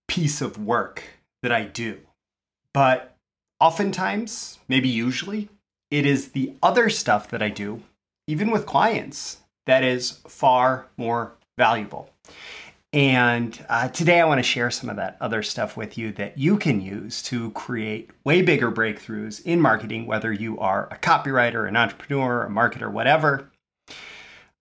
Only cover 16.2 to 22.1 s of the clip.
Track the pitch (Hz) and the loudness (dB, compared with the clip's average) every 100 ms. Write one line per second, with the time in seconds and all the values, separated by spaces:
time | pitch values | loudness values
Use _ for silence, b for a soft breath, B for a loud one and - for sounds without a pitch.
16.2 | 101 - 139 208 165 110 95 101 107 - | -8 -2 0 2 2 -2 -2 -10 -10 -10
17.2 | - 123 113 104 - 120 107 107 - _ | -6 -6 -6 -10 -8 -6 -6 -8 -12 _
18.2 | 135 170 180 143 117 113 110 104 - 107 | 2 4 4 4 2 0 -2 -4 -10 -10
19.2 | 107 107 - 170 139 110 113 113 117 110 | -10 -10 -2 2 4 2 -2 -8 -4 -2
20.2 | 110 104 113 110 98 98 101 - - 156 | -2 -4 -4 -4 -2 -2 -4 -4 2 2
21.2 | 143 131 120 113 104 110 117 - - | 2 2 2 2 0 2 2 0 -6